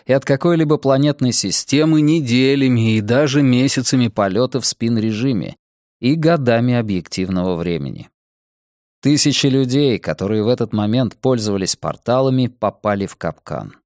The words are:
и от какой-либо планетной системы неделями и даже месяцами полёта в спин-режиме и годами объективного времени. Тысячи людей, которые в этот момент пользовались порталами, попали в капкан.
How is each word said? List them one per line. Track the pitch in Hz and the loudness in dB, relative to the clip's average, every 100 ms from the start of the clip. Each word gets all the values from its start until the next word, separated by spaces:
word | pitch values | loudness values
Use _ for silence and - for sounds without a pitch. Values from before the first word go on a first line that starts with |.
| - | -2
и | |
от | 131 | 0
какой-либо | - 139 175 170 156 151 | 2 0 2 0 2 0
планетной | 131 135 147 143 127 | 2 2 2 0 -2
системы | 110 98 - - 139 156 156 | -2 -2 -4 0 0 2 2
неделями | 151 165 131 123 131 139 131 123 113 110 | 4 2 2 2 2 2 2 2 2 0
и | |
даже | 104 123 147 139 | 2 2 2 2
месяцами | 139 123 139 - 123 131 120 | 2 2 2 0 0 0 0
полёта | - 98 95 127 127 | 0 0 0 -2 -2
в | - | -6
спин-режиме | - 117 117 110 107 135 110 57 - _ _ _ _ | -4 -2 0 -2 -2 -2 -2 -6 -12 _ _ _ _
и | 123 160 | -2 2
годами | 160 165 123 117 123 | 2 2 2 0 2
объективного | 120 107 92 80 - 92 92 92 | 0 -2 -4 -4 -6 -4 -2 -2
времени. | 85 87 82 69 50 - _ _ _ _ _ _ _ _ _ | -4 -4 -4 -6 -10 -18 _ _ _ _ _ _ _ _ _
Тысячи | 135 147 151 127 143 | 0 2 2 2 2
людей, | 131 131 135 143 101 | 2 2 2 2 0
которые | - 76 95 107 | -4 -4 -2 0
в | 107 | 0
этот | 123 117 | 0 -2
момент | 104 104 117 120 - | -2 0 0 -2 -2
пользовались | 131 123 107 98 92 - | -2 0 -2 -2 -2 -4
порталами, | 78 - - 127 135 127 123 | -8 -8 -2 0 2 0 -2
попали | - 104 - 107 101 95 | -2 -6 -4 -4 -2 -4
в | - | -6
капкан. | 85 - - 67 52 - | -10 -10 -12 -12 -12 -20